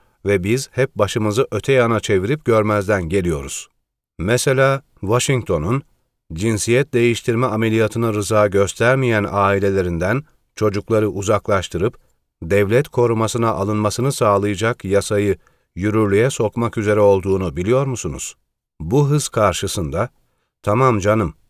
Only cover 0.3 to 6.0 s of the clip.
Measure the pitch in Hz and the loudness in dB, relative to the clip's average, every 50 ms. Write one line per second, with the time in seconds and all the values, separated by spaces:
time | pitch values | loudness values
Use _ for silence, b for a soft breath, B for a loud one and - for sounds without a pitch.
0.3 | 104 98 87 101 117 131 131 - - 127 131 - - - 104 98 - 117 107 107 | 0 0 0 0 -2 -2 -4 -4 -4 -2 -2 -2 0 -2 -2 -2 -2 -2 -2 0
1.3 | 101 117 135 - - 104 - - 135 131 120 117 117 107 - - 107 92 90 107 | 0 0 -2 -2 -4 -4 0 2 2 2 4 2 2 0 0 0 0 0 0 -2
2.3 | 147 151 - 123 113 110 104 107 107 104 98 92 107 98 87 78 85 98 90 87 | -4 -2 0 2 2 2 2 2 0 0 0 0 0 -2 0 0 -2 0 0 0
3.3 | 80 71 67 69 - - - - _ _ _ _ _ _ _ _ _ - 80 98 | -2 -4 -6 -8 -12 -12 -14 -16 _ _ _ _ _ _ _ _ _ -6 -2 -2
4.3 | 120 123 - 143 131 131 135 135 135 139 - _ _ - - 92 113 123 - - | 0 0 0 0 2 2 2 2 0 -2 -6 _ _ -8 -2 0 0 0 2 0
5.3 | 139 123 107 - 92 80 73 92 123 139 - _ _ _ | -2 -2 0 0 -2 0 0 0 -2 -4 -4 _ _ _